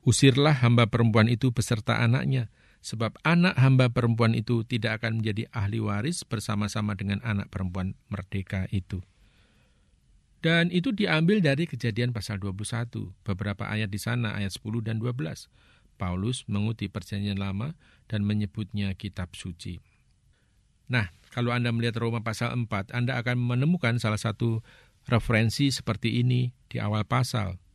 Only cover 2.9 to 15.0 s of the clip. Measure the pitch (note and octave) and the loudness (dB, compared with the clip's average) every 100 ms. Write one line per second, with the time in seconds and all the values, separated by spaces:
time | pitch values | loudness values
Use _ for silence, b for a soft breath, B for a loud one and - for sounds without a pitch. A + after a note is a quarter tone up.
2.9 | A2+ A2+ - D#3 E3+ F3+ - C3 C3 B2+ | -6 -6 -2 2 4 4 6 6 8 6
3.9 | A#2+ A#2 A2+ A#2 A2+ G#2+ A#2+ A2+ A#2+ A#2 | 4 2 4 2 2 0 -2 0 -4 -2
4.9 | A2 A2+ A2+ A2 G#2 - A#2 G2+ A2 G#2+ | -4 -2 -2 -2 -4 -6 -4 -2 -2 -2
5.9 | G2+ C3+ F3 - A2 - G#2 G#2 A2+ G#2 | -2 -4 -6 -6 -6 -4 -2 -2 -2 -4
6.9 | G2+ G2+ G2+ A2+ G2+ - F#2 F#2 F#2 F#2 | -4 -4 -4 -2 -2 -4 -6 -4 -4 -6
7.9 | - _ - F2+ G2 F#2 G2 F#2 G2+ - | -8 _ -10 -6 -8 -4 -4 -2 -4 -4
8.9 | F2+ - b b b b b b b b | -10 -10 b b b b b b b b
9.9 | _ _ _ _ _ D#3+ E3+ E3+ F3+ F#3 | _ _ _ _ _ 0 2 2 0 0
10.9 | G3+ G3+ D#3 E3 G#3+ D#3 C#3 E3+ B2+ A#2 | 0 2 4 4 4 4 2 -2 -4 -4
11.9 | G2+ B2 A2+ G2+ G#2 G2 F#2+ G#2 A#2 A#2 | -2 -2 -4 -6 -6 -6 -8 -6 -6 -6
12.9 | A2+ G2+ - - F#2+ G2+ G2+ G#2 G#2+ G#2+ | -8 -10 -10 -6 -4 -4 -4 -4 -4 -4
13.9 | G#2 - A#2+ A2+ G2+ G2 - - A#2 A2+ | -4 -4 -2 -2 -2 -6 -6 -6 -4 -2
14.9 | A2 | -2